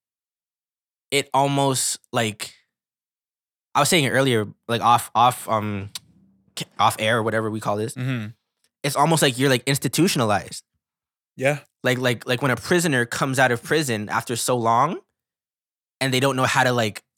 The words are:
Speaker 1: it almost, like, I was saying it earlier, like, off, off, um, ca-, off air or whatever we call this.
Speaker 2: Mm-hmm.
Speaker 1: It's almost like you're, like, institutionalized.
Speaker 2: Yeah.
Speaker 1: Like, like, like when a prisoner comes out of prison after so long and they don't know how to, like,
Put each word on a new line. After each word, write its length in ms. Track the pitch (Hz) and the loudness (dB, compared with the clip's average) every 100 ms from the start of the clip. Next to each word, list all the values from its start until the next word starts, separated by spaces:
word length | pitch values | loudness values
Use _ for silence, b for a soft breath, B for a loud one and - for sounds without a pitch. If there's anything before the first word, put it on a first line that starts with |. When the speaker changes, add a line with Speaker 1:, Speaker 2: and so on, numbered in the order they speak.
| _ _ _ _ _ _ _ _ _ _ _ | _ _ _ _ _ _ _ _ _ _ _
Speaker 1:
it 180 | 139 131 | -4 0
almost, 680 | 131 143 139 139 131 - - _ | 0 2 2 2 0 -2 -6 _
like, 420 | 123 113 104 - - _ _ _ _ _ _ _ _ _ _ _ 135 | -2 -2 -4 -12 -16 _ _ _ _ _ _ _ _ _ _ _ 0
I 40 | |
was 100 | 143 | 2
saying 160 | 180 131 | 2 2
it 40 | |
earlier, 380 | 120 135 113 104 - - | 2 2 0 -2 -8 -6
like, 140 | 117 | 0
off, 300 | 104 120 - 113 | 4 2 2 2
off, 320 | 123 - - | 2 2 -2
um, 440 | 110 107 101 101 - - _ _ _ _ - | -2 -2 -6 -8 -14 -18 _ _ _ _ -14
ca-, 100 | - - | -10 0
off 160 | 107 - | 0 2
air 180 | 110 110 | 0 0
or 40 | |
whatever 260 | 110 110 110 | 0 -2 -2
we 80 | 110 | -4
call 180 | 107 104 | -4 -4
this. 160 | 113 - | -4 -6
Speaker 2:
Mm-hmm. 320 | 123 127 107 - _ _ _ _ | -6 -6 -8 -14 _ _ _ _
Speaker 1:
It's 120 | 143 135 | -6 0
almost 260 | 156 160 | 2 2
like 160 | 147 120 | 2 2
you're, 120 | 139 | 2
like, 140 | 127 - | 2 0
institutionalized. 1000 | 139 127 - 151 151 113 101 - - - _ _ _ _ _ _ - | -2 0 0 0 2 0 0 -4 -14 -18 _ _ _ _ _ _ -4
Speaker 2:
Yeah. 220 | 131 143 - _ | -2 -2 -6 _
Speaker 1:
Like, 140 | 127 123 | -2 0
like, 280 | 127 117 - | 0 -2 -2
like 140 | 123 | -2
when 100 | 139 | 0
a 40 | 117 | -2
prisoner 500 | - 180 170 131 120 | 0 0 2 0 -2
comes 340 | - 139 131 | -2 -2 2
out 120 | 131 | 2
of 100 | 117 | 2
prison 460 | - 151 143 110 107 | -2 -2 0 -4 -4
after 260 | 107 - 120 | -4 -4 -4
so 200 | - 123 | -2 0
long 420 | 113 117 147 349 - _ _ _ _ _ _ _ _ - | 2 2 2 -2 -14 _ _ _ _ _ _ _ _ -8
and 140 | 135 | -2
they 60 | 127 | 2
don't 160 | 139 131 | 2 2
know 100 | 123 | 0
how 180 | 135 | 2
to, 80 | 123 | 2
like, 320 | 120 107 98 - | 2 -2 -4 -16